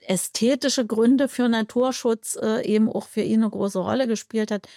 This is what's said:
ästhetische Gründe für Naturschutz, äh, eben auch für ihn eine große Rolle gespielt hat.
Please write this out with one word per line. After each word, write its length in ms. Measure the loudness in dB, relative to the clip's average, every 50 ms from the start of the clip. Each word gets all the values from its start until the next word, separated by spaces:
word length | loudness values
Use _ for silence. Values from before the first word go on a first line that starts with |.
| _
ästhetische 800 | -2 -2 -2 -2 -4 -4 0 2 2 2 2 0 0 0 0 -2
Gründe 420 | -2 0 2 4 4 6 4 2 0
für 220 | 0 0 0 2
Naturschutz, 880 | 2 0 -2 -2 0 0 0 0 -2 -2 -2 -2 -2 -2 -4 -8 -8 -4
äh, 220 | -2 -2 -2 -2 0 0
eben 200 | 2 2 2 2
auch 200 | 0 -4 -8 -6
für 160 | -6 -4 -2
ihn 180 | 0 2 2
eine 80 | 2 0
große 300 | 0 -2 -4 -2 -2 -4
Rolle 260 | -2 -2 0 0 0
gespielt 460 | -2 -2 -4 -6 -6 -4 -4 -2 -2
hat. 160 | -4 -6 -6 -10 -20